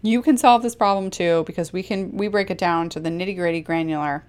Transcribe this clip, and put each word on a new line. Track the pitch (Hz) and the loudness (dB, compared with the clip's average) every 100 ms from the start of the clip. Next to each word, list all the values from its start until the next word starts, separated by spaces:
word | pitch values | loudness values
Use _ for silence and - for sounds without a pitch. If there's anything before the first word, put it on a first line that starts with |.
you | 214 233 | 2 2
can | 247 254 | 4 6
solve | 269 240 | 6 6
this | 240 233 | 2 0
problem | 202 196 190 | 2 2 -2
too, | - 175 165 | -2 2 2
because | 160 - 165 | 0 -6 -6
we | 185 | -6
can, | 180 190 190 | -6 -6 -4
we | - 208 | -4 -2
break | 202 196 | 0 -2
it | 175 | -2
down | 180 165 170 | 0 0 -2
to | 160 | -6
the | 165 | -6
nitty-gritty | 165 185 185 175 165 | -4 -6 -2 -2 -2
granular | 156 165 160 151 147 143 | -2 -4 -2 -2 -4 -6